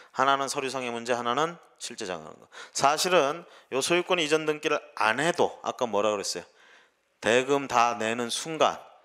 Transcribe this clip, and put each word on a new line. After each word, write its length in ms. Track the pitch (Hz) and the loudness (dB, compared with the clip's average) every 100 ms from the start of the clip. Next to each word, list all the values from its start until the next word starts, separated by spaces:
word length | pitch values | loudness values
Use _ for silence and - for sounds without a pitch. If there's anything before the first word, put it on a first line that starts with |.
| - | -10
하나는 340 | - 135 139 135 | 0 2 2 0
서류상의 440 | 139 135 131 123 | -4 -4 -6 -6
문제, 220 | 117 117 | -6 -4
하나는 420 | 120 120 123 165 175 - - | -2 0 0 -2 -4 -20 -16
실제 260 | - 120 101 | -14 -10 -8
장악하는 320 | 87 78 - | -8 -10 -20
거. 80 | - - - | -20 -20 -12
사실은 720 | - 139 156 185 180 139 165 170 - - | 0 2 2 2 4 2 -2 -10 -20 -6
요 80 | 127 | -2
소유권 380 | 131 175 175 180 | 0 0 2 0
이전 260 | 147 156 156 | 2 0 0
등기를 320 | 151 156 147 - | -2 -2 -2 -4
안 260 | - 107 117 | -2 0 2
해도 380 | 160 170 95 - | 0 2 0 0
아까 240 | - - 120 | -8 -4 -2
뭐라 240 | 101 107 | 0 2
그랬어요? 340 | 104 92 87 - _ _ - _ _ _ - | 0 -4 -8 -10 _ _ -20 _ _ _ -4
대금 460 | 104 120 131 143 135 | 2 2 4 0 2
다 280 | 123 120 | 2 2
내는 360 | 107 110 117 120 | 2 -2 -2 -2
순간 480 | - 165 156 123 82 - - | -4 -6 2 2 0 -12 -20